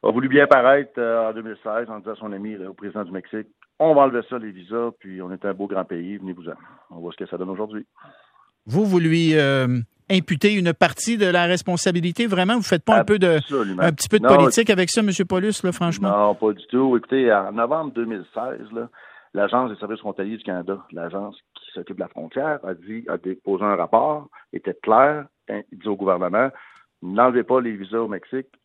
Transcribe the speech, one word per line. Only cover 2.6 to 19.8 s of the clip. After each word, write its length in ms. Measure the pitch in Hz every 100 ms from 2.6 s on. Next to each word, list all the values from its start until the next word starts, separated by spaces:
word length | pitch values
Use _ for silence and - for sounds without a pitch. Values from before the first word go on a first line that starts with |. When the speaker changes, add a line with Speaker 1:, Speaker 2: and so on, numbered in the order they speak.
| 95
Speaker 1:
au 40 |
président 300 | - 101 107
du 80 | 92
Mexique, « 340 | 92 - 110 107 _ _ _
On 160 | 156
va 80 | 147
enlever 200 | 135 120 107
ça, 80 | 127
les 120 | 110
visas, 400 | 92 90 113 117 -
puis 220 | 95 92
on 100 | 90
est 120 | 92
un 80 | 101
beau 140 | 95 98
grand 180 | 98
pays, 320 | 90 85 87 101
venez-vous-en. » 380 | 95 87 85 - - - _
On 100 | 85
voit 120 | 87
ce 100 | -
que 60 | -
ça 80 | 87
donne 140 | 92
aujourd'hui. 340 | 95 107 107 - _ - _ _ _ _ _
Speaker 2:
Vous, 200 | - 139 208
vous 120 | 180
lui, 360 | 165 165 165 156
euh, 440 | 139 135 127 123 117 _ _
imputez 460 | 190 165 156 208
une 180 | 208 175
partie 460 | 160 170 - - 233
de 80 | 196
la 180 | 175 170
responsabilité, 800 | 180 - 175 190 175 170 170 233
vraiment ? 280 | 185 185
Vous 80 | 240
faites 220 | 196 175
pas 160 | - 220
un 40 |
peu 140 | 208 208
de, 180 | 180 160
Speaker 1:
Absolument. 440 | - 139 101 92
Speaker 2:
un 100 | 165
petit 160 | 147 -
peu 100 | 214
de 60 | 123
Speaker 1:
Non, 100 | 143
Speaker 2:
politique 340 | 135 165 226
avec 180 | 190 180
ça, 140 | -
monsieur 220 | 208 175
Paulus, 380 | 180 185 208 202
là, 100 | 185
franchement ? 360 | 175 175 196 196
Speaker 1:
Non, 240 | 101 104
pas 180 | 101 110
du 120 | 104 -
tout. 280 | 123 135 120
Écoutez, 360 | 117 135 123
en 200 | 104 98
novembre 400 | 107 117 156 156
deux 120 | 117
mille 200 | 117 107 85
seize, 340 | 117 127 113 110
là, 160 | 113 117 - - - _
l'Agence 360 | 101 101 123 127
des 40 |
services 200 | 101